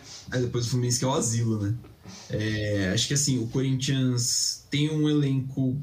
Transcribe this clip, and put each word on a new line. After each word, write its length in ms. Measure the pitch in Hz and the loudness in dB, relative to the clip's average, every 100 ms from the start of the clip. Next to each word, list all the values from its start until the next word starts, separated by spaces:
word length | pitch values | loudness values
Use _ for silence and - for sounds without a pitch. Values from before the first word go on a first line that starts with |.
| - - - | -16 -18 -6
É, 80 | 127 | -2
depois 260 | 120 123 117 | 0 -2 0
o 40 | |
Fluminense 280 | 123 120 123 | 0 2 0
que 60 | |
é 40 | 131 | 2
o 40 | |
asilo, 480 | 151 113 117 113 110 | 0 0 0 0 0
né? 120 | 101 120 - - - - - | 0 -2 -6 -20 -18 -16 -8
É, 600 | - 107 107 104 101 92 | -4 -2 -2 0 0 2
acho 160 | 113 - | 0 0
que, 60 | |
assim, 240 | 143 - 127 | 0 2 0
o 80 | 110 | 0
Corinthians 1160 | 135 131 131 135 135 127 123 120 - - - - | 0 0 0 0 2 2 2 0 0 -2 -4 -2
tem 200 | 143 151 | 0 2
um 180 | 156 151 | 2 4
elenco 680 | 147 139 135 127 - 131 - | 4 4 0 -2 0 0 -2